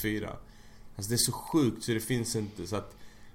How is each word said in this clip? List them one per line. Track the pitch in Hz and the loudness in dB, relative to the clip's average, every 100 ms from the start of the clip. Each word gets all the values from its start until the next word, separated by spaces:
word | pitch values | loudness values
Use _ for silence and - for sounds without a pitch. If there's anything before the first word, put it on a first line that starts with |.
fyra. | 107 107 92 - - - - - - - | 0 0 -4 -8 -12 -18 -18 -16 -14 -6
Alltså, | 98 | 0
det | |
är | 117 | 4
så | - | 4
sjukt | - - 165 123 - | 2 2 4 6 4
så | - | 0
det | 110 | 0
finns | 110 123 110 113 | 2 0 0 0
inte, | 101 95 87 | -2 -6 -4
så | 101 | -4
att... | - - - - - | -4 -10 -16 -16 -14